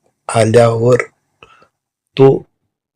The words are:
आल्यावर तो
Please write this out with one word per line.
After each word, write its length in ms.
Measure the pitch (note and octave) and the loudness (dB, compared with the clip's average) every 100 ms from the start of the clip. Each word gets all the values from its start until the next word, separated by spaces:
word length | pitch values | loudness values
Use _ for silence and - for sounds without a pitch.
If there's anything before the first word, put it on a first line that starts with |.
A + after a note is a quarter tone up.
| _ _ - | _ _ -8
आल्यावर 760 | A#2 A2 A#2 A#2 A2+ A#2 B2 - _ _ _ - _ _ _ _ _ _ - | -4 0 2 0 0 -2 -2 -4 _ _ _ -20 _ _ _ _ _ _ 0
तो 200 | C3+ C#3 - _ _ _ _ | 2 2 -6 _ _ _ _